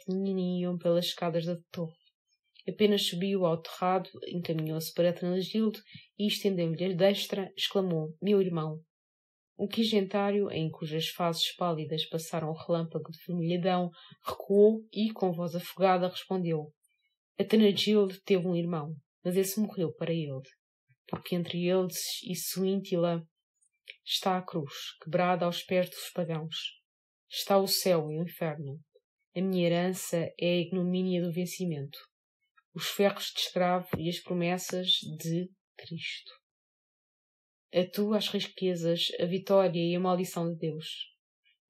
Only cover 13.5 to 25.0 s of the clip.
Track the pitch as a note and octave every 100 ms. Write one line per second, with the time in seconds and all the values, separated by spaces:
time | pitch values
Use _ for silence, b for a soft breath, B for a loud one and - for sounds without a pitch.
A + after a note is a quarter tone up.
13.5 | F3 F#3 F3+ F3 B B B - - -
14.5 | G3+ G#3 A3 - - A3 - F#3+ E3+ F3
15.5 | F3 - - F#3+ F#3 F3+ - - F#3 E3+
16.5 | D#3+ D3+ - _ _ _ _ _ - G3
17.5 | A3 G#3 F#3+ G#3 G#3+ G3 F#3 - F#3+ F3+
18.5 | E3+ E3+ E3 D#3+ D#3 - _ F3+ F3+ F#3+
19.5 | - G3+ - D#3 - E3 E3 D3 C3+ C3+
20.5 | _ _ _ _ _ - - - F3+ E3+
21.5 | E3+ F3 F#3 F#3 - - - - E3+ -
22.5 | F3+ F#3+ G3 F#3+ F3 F3 E3+ E3 _ _
23.5 | _ _ _ B B - - G3 F#3 F3+
24.5 | E3+ C#3 - - -